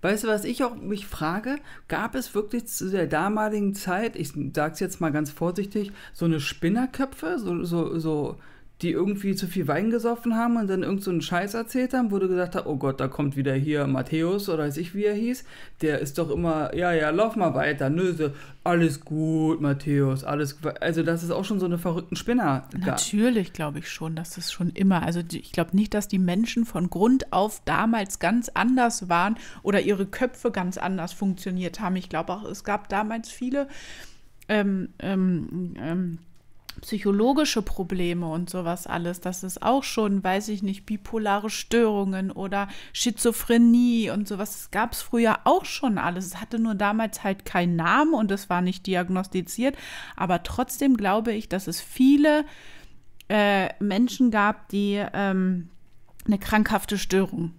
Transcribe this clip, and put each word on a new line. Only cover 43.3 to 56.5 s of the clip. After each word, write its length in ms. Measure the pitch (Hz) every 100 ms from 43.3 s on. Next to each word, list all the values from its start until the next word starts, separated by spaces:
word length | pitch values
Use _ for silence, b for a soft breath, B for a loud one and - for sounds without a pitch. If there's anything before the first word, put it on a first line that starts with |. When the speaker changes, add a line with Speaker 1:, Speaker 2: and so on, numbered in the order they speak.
| 226 - 233 233 240 240 233 208
Speaker 2:
und 160 | 170 202
sowas. 240 | 202 -
Das 180 | - -
gab's 300 | 190 226 -
früher 380 | - 233 233 - -
auch 200 | 349 -
schon 320 | - 269 202
alles. 280 | 165 175 185
Es 160 | -
hatte 180 | 220 233
nur 160 | 226 202
damals 480 | 202 220 220 -
halt 220 | 202 190 -
keinen 300 | 180 175 170
Namen 380 | 165 220 311
und 180 | 294 214
es 180 | 196 -
war 120 | 180
nicht 240 | 180 185 -
diagnostiziert. 880 | 180 180 185 190 185 175 - 254 269 B B B B
Aber 280 | 180 175
trotzdem 520 | - - 269 - 277 247
glaube 360 | 202 208 220
ich, 160 | 214 220
dass 180 | 185 190
es 140 | 170
viele, 640 | - - 262 285 302 302 302 B B B B B - - -
äh, 420 | 208 202 202 190 -
Menschen 480 | 202 190 240 - 247
gab, 380 | 220 202 214 -
die, 340 | 196 202 202 202
ähm, 560 | - 202 190 185 185 170 - - - - - -
eine 120 | 202
krankhafte 580 | -